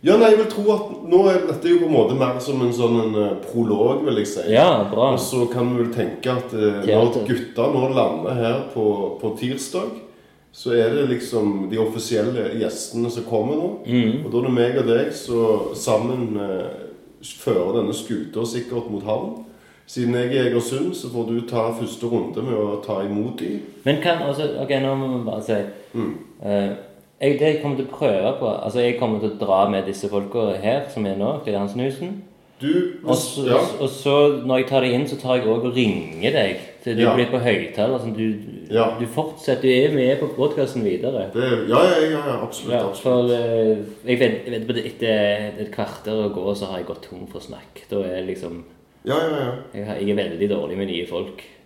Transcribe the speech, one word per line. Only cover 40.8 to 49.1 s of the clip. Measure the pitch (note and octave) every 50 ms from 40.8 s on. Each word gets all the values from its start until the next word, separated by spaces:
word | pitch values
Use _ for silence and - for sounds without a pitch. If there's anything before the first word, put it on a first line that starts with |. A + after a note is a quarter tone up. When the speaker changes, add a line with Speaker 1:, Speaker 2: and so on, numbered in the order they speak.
| A2
Speaker 2:
videre. | G2+ F2+ - - B2 C#3 A#2 F#2+ F#2+ -
Speaker 1:
Det, | A2+ B2+ C3 A#2+ A2+ G#2+ G2+
ja, | A2+ C#3 E3
ja, | F#3 F3 D#3+
ja, | D#3 D#3 D#3 D3 C#3+
ja, | C#3+ B2 G#2+
absolutt, | G#2 A#2 - - G2+ G2+
Speaker 2:
Ja, | B2 A#2+ G#2+ G2
Speaker 1:
absolutt. | - -
Speaker 2:
for, | - C3 B2+ B2 A#2+ A#2+ A#2+
eh, | A#2 A#2 A#2 A#2 A2+ A2 A2 G#2+ G#2 G#2 G2+ - - - B2
jeg | B2 A#2
vet, | C3 A2+ A2 - - B2+
jeg | A#2+ A2+ A2+ A2+
vet, | A#2+ A#2 -
etter | - - - A#2 A2+ A2 G#2+ G#2 G#2 G#2 G#2 G#2+ G#2+ - -
et | G#2+ G#2+
kvarter | - - G#2+ - - - - G#2+ G#2+
å | A2 G#2+ G#2 G2
gå, | F#2 F2+ G2 G2+
så | G2 G2 F#2
har | F#2+ F2+
jeg | F2 -
gått | E2+ - - -
tom | - F2+ F#2+ -
for | - F#2+
snakk. | - - - - - - _ - - _
Da | - G2+
er | F#2+ F#2 F2+ F#2 F#2
jeg | F#2
liksom | F#2 F2+ F2 E2+ E2+ E2+ E2+ - - _ _ _ _ _ _
Speaker 1:
Ja, | -